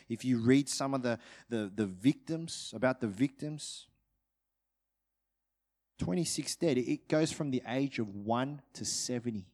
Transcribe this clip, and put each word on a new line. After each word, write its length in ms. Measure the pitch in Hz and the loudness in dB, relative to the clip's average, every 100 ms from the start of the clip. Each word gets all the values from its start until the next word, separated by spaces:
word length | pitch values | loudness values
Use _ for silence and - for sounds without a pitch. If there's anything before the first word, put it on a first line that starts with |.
| - | -8
if 140 | 117 | -4
you 140 | 127 120 | 0 4
read 300 | 117 135 135 | 8 6 6
some 240 | - 139 | 0 -2
of 100 | 135 | 0
the, 160 | 123 113 - - - | 0 -2 -6 -20 -4
the, 240 | 117 101 | -2 -2
the 120 | 104 101 | 0 -2
victims, 840 | 92 123 156 - 160 170 - - 110 | 2 2 2 0 -6 -6 -10 -10 0
about 240 | 127 127 | 0 2
the 60 | 110 | -2
victims, 800 | 98 139 - 151 151 - - - _ _ _ _ _ _ _ _ _ _ _ _ _ _ _ _ _ _ _ _ - | 0 -2 -2 -8 -8 -10 -14 -18 _ _ _ _ _ _ _ _ _ _ _ _ _ _ _ _ _ _ _ _ -4
twenty-six 560 | 160 180 160 - 135 - | 0 0 0 -2 -4 0
dead. 200 | 165 127 | 2 2
It 320 | 117 147 - | 2 -2 0
goes 240 | 156 160 | 2 2
from 180 | - 147 | 0 -2
the 120 | 123 110 | -2 -2
age 320 | 131 139 123 | -2 -2 -2
of 160 | 104 | -4
one 460 | 101 104 117 135 143 - | -4 -2 0 0 -4 -12
to 100 | - | -10
seventy. 640 | 107 - - 123 120 104 92 | -6 -4 -4 -4 -4 -6 -8